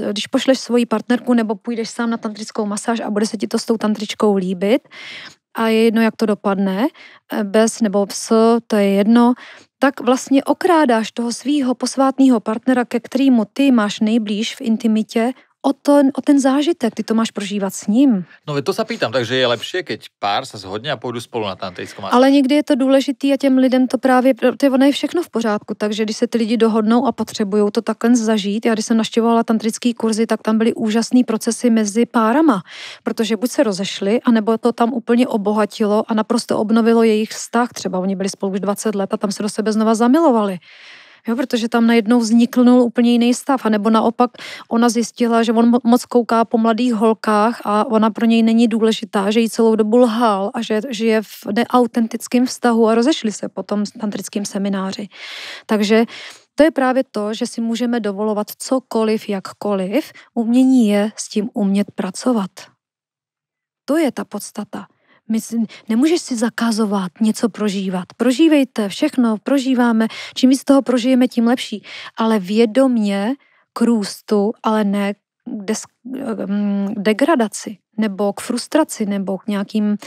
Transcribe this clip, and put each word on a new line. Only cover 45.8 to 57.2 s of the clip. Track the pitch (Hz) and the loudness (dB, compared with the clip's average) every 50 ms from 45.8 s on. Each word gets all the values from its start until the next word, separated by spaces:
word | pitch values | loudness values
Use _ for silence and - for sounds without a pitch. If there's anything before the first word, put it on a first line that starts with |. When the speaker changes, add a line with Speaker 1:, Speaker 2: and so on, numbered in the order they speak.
| - | 4
Speaker 1:
moc | 233 240 254 - | 2 2 2 2
kouká | - - 240 226 - 226 226 226 | 0 0 0 2 2 2 0 2
po | - - | 2 0
mladých | 226 226 226 220 226 247 247 233 | 0 2 2 0 0 0 0 0
holkách | 202 226 220 220 - - 220 214 208 208 233 233 - - | 2 2 0 0 0 0 0 2 2 2 0 -2 -4 -4
a | 208 208 214 214 | -2 0 0 0
ona | 269 220 214 220 226 | 2 2 2 2 2
pro | 196 - 233 | 0 0 0
něj | 226 226 226 226 | 2 4 4 4
není | 226 226 226 240 | 4 4 4 4
důležitá, | 220 226 214 226 220 214 - 220 - - 208 190 202 | 2 2 2 2 0 0 -2 -4 -4 -4 -2 0 2
že | 208 233 | 2 2
jí | 226 220 | 0 0
celou | - - 226 226 220 | 0 2 2 2 2
dobu | 220 220 208 233 | 2 2 2 4
lhal | 247 247 233 214 233 247 220 202 190 196 233 - | 4 4 4 2 2 2 2 2 0 -2 -4 -6
a | 233 | -6
že | 220 - 214 214 220 285 | -4 -4 -4 -4 -4 -6
žije | 226 196 226 226 220 220 | -6 -2 0 0 0 0
v | 202 - - - - 202 208 | -2 -6 -12 -12 -10 -4 -4
neautentickém | 226 233 - - 254 247 226 - 240 226 220 - 226 - - - 247 254 | -2 0 2 2 2 2 2 0 -2 -2 -2 -4 -8 -6 -2 0 0 0
vztahu | 254 - - - 240 226 226 233 | 0 -2 -2 0 0 2 4 4
a | 214 226 | 4 4
rozešli | 233 233 294 320 - - 214 | 2 2 2 0 0 -2 -6
se | 196 - - 196 | -6 -6 -10 -10
po | - 196 185 | -10 -10 -8
tom | - 214 208 208 196 - 240 | -6 -4 -4 -4 -6 -8 -8
tantrickém | 226 208 190 202 185 - - 208 202 | -8 -8 -6 -8 -10 -8 -8 -8 -8
semináři. | - - 196 196 202 196 190 190 190 196 - 208 - - - - - - - - - - - - | -6 -6 -4 -4 -4 -4 -4 -6 -6 -8 -10 -12 -14 -16 -18 -18 -16 -16 -16 -16 -16 -16 -14 -4
Takže | - 220 208 214 196 220 220 233 - - - - - - - _ _ _ | -2 -2 0 2 2 2 2 2 0 -4 -12 -18 -20 -20 -20 _ _ _
to | - 294 | 4 4
je | 320 | 4
právě | - 277 269 254 247 262 262 - | 2 0 0 0 0 0 -2 -4
to, | - 214 | -6 -8